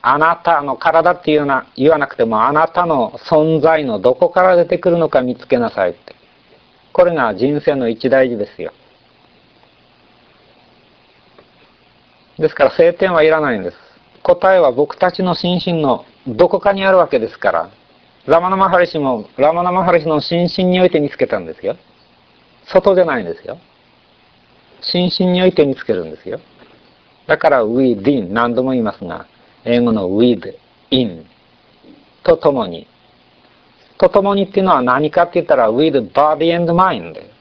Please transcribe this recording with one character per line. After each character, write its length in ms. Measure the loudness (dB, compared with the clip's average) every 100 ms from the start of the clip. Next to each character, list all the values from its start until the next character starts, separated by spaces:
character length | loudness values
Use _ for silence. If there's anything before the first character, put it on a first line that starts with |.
あ 160 | 0 0
な 200 | 0 0
た 260 | 0 -2
の 140 | -2 -4
体 340 | 0 2 2
っ 120 | -2
て 100 | -2
い 20 |
う 40 | -2
よ 40 |
う 40 | 0
な、 200 | -4 -6
言 160 | -2 2
わ 80 | 2
な 80 | -2
く 100 | -2
て 80 |
も、 200 | -2 2
あ 80 | 2
な 160 | 2 0
た 180 | -2 -2
の 320 | -2 -2 -8 0
存 320 | 2 2 2
在 240 | 2 0
の 140 | -2 0
ど 160 | 0
こ 160 | 2 0
か 120 | 2
ら 120 | 4
出 100 | 4
て 140 | 2 0
く 100 | 0
る 100 | 0
の 100 | 2
か 140 | 0
見 120 | -2 -6
つ 120 | -2
け 100 | -2
な 120 | -2
さ 160 | -2 -4
い 40 |
っ 40 |
て。 200 | -4 -18 -20 _ _ _ _ _ _ _
こ 120 | 2
れ 100 | 2
が 200 | 2 -2
人 260 | -2 -2 0
生 140 | -2
の 140 | -2 -2
一 200 | -2 0
大 220 | 2 2
事 60 | -2
で 180 | -8
す 80 | -8
よ。 100 | -14 _ _ _ _ _ _ _ _ _ _ _ _ _ _ _ _ _ _ _ _ _ _ _ _ _ _ _ _ _ _ _ _ _ _ _ _ -4
で 100 | -4
す 60 |
か 100 | 0
ら 60 | -2 2
聖 160 | 2
典 200 | 2 -2
は 100 | 2
い 60 | 2
ら 120 | 2
な 140 | -2
い 40 | -4
ん 40 |
で 100 | -8
す。 40 | -12 _ _ _ _ -2
答 260 | 2 4
え 60 | 4
は 140 | 2
僕 240 | 2 -4 0
た 160 | -2
ち 100 | 0
の 140 | -2 -2
心 240 | -2 -2
身 180 | -2 -2
の 220 | 0 -2 -6 _ -12
ど 220 | 0 2
こ 100 | 2
か 140 | -2
に 120 | 0
あ 60 | 2
る 80 | 2
わ 80 | 2
け 140 | 0
で 100 | -4
す 80 | -4
か 140 | -2
ら。 180 | -2 -6 _ _ _ _ _ 0
ラ 140 | 2
マ 100 | 2
ナ 60 | 0
マ 120 | 2
ハ 120 | 2
リ 80 | 0
シ 100 | 0
も、 300 | -2 -4 -8 0
ラ 160 | 0
マ 100 | 2
ナ 80 | -2
マ 140 | 0
ハ 80 | 2
リ 100 | 0
シ 60 | 0
の 120 | -2
心 280 | -2 -2 -2 0
身 80 |
に 160 | 0 2
お 40 |
い 60 | 2
て 80 | 2
見 120 | -4
つ 60 | -4
け 120 | -4
た 100 | -4
ん 80 | -8
で 80 |
す 100 | -8
よ。 120 | -8 -8 _ _ _ _ _ _ _ _ -2
外 300 | 0 2 2
じ 60 |
ゃ 20 |
な 160 | 2 -2
い 20 |
ん 40 | -6
で 140 | -12
す 60 | -14
よ。 120 | -18 _ _ _ _ _ _ _ _ _ _ _ _
心 320 | -6 -4 -4 -2
身 100 | 0
に 140 | 2
お 40 | 2
い 60 |
て 120 | 2
見 120 | 0 -2
つ 80 |
け 80 | -4
る 120 | -6
ん 60 | -6
で 100 | -12
す 80 | -12
よ。 120 | -14 _ _ -20 _ _ _ _ _ -6
だ 100 | 0
か 120 | 2
ら 140 | 2
within、 680 | 0 0 0 0 -2 -2 -4
何 240 | -2 -2 -2
度 80 |
も 80 | -2
言 80 | -2
い 20 |
ま 120 | -4
す 100 | -6
が、 220 | -14 -14 -16 _ _ _
英 140 | -2 0
語 140 | 2
の 160 | 0 -2
with、 480 | 0 2 0 -6 -18 _ _ _
in 340 | -2 -2 -8 -20 _ _ _ _ _ -20 -20 _ _
と 120 | 0 2
共 300 | 2 0 -6
に。 220 | -10 -18 _ _ _ _ _ _ _ _ _ _ _
と 120 | 2
共 260 | 2 0
に 120 | -2 -2
っ 40 |
て 80 | -2
い 40 |
う 20 | 2
の 60 |
は 100 | 2
何 300 | 2 0 0
か 100 | 0
っ 40 | 0
て 80 |
言 100 | -2
っ 20 | 0
た 80 |
ら、 160 | 2 2
with 380 | 2 0 0 -2
body 460 | 0 0 2 0 0
and 160 | 0
mind。 420 | 2 0 0 -10 -16 -20 _